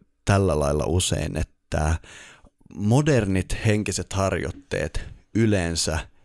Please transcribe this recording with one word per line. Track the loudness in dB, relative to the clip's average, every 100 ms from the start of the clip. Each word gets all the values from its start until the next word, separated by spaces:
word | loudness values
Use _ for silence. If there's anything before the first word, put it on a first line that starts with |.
| _ _ 0
tällä | 2 4 2
lailla | 0 0 0
usein, | 0 0 -2 -4 -4
että | -6 _ _ -2 0 -2 -6 -20 -20 -20 -20 _ _ -4
modernit | 2 4 4 2 2 0 -2 -2 2
henkiset | 2 0 -4 -6
harjoitteet | -2 0 -2 -4 -8 -8 -4 -4 -4 -8 -12 _ 0
yleensä – | 2 2 0 -2 -2 -4 -6 -14